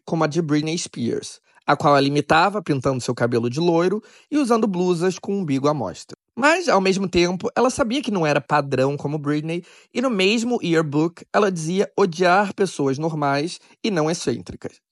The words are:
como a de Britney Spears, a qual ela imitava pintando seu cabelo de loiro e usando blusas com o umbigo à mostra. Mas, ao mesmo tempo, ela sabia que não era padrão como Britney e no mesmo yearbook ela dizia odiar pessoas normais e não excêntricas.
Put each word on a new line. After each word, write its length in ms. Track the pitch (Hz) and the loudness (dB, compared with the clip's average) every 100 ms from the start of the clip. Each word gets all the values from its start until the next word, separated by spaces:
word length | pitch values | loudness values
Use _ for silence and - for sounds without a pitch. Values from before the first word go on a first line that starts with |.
| - | -6
como 180 | 160 | -2
a 40 | 156 | 0
de 140 | 156 | 0
Britney 360 | 160 151 156 170 | 0 0 0 -4
Spears, 640 | - - 117 - - - _ _ - | -8 -6 -4 -4 -8 -18 _ _ -2
a 80 | 147 | 2
qual 220 | 151 143 | 4 4
ela 100 | 139 | 4
imitava 540 | 143 143 160 190 202 | 0 2 4 4 0
pintando 420 | 170 139 139 131 | -4 -2 0 -2
seu 100 | - | -4
cabelo 360 | 120 120 120 117 | -2 0 0 -2
de 100 | 127 | 0
loiro 420 | 170 165 180 214 - _ - | 2 2 2 -2 -8 _ -4
e 60 | 294 | -2
usando 280 | 254 226 220 | 2 2 2
blusas 540 | 180 180 175 185 170 | 0 0 0 0 -4
com 160 | - 202 | -6 -4
o 40 | |
umbigo 280 | 170 135 143 | -2 0 0
à 60 | |
mostra. 420 | 151 101 71 - - _ | -2 -4 -10 -18 -20 _
Mas, 360 | - 277 349 339 | 0 2 2 2
ao 100 | 196 | 2
mesmo 300 | 190 196 190 | 2 0 0
tempo, 400 | 175 175 185 - | 0 0 -2 -4
ela 160 | - 247 | 0 0
sabia 320 | - 240 269 | 0 -2 -2
que 100 | 254 | -2
não 140 | 202 156 | 0 2
era 140 | 147 | 0
padrão 560 | - 151 143 131 135 143 | 0 0 0 0 0 0
como 240 | 143 151 | -6 -4
Britney 420 | 143 151 160 170 175 - _ | -2 -2 -4 -8 -10 -20 _
e 80 | - | -4
no 80 | 262 | -2
mesmo 480 | 208 190 226 233 240 | 2 2 2 0 -2
yearbook 640 | 170 160 160 147 170 - - | 2 0 2 0 0 -2 -2
ela 180 | 196 208 | 2 2
dizia 400 | 175 156 185 202 - | 0 -4 -2 -2 0
odiar 560 | 196 160 180 185 202 | 0 2 4 4 2
pessoas 440 | - 190 - 135 135 | 0 -2 0 -2 0
normais 600 | 160 156 143 139 165 - _ _ | -4 -2 0 0 -2 -8 _ _
e 80 | 226 | -2
não 180 | 180 151 | 0 0
excêntricas. 720 | 175 - 117 - - - _ _ | -2 -4 -4 -6 -14 -14 _ _